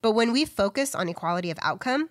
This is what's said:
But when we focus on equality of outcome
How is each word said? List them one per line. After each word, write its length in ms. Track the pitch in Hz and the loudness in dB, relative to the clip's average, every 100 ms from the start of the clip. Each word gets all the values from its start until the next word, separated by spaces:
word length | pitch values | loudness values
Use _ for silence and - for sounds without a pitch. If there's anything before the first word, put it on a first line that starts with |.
But 100 | 233 | 2
when 200 | 214 233 | 4 4
we 120 | 254 | 2
focus 480 | 302 - 196 233 277 | 0 0 0 0 -2
on 160 | - 175 | -2 -4
equality 440 | 170 165 175 175 | -2 -2 -2 -2
of 60 | 160 | -2
outcome 480 | - 156 254 262 320 | -2 -2 -2 -2 -2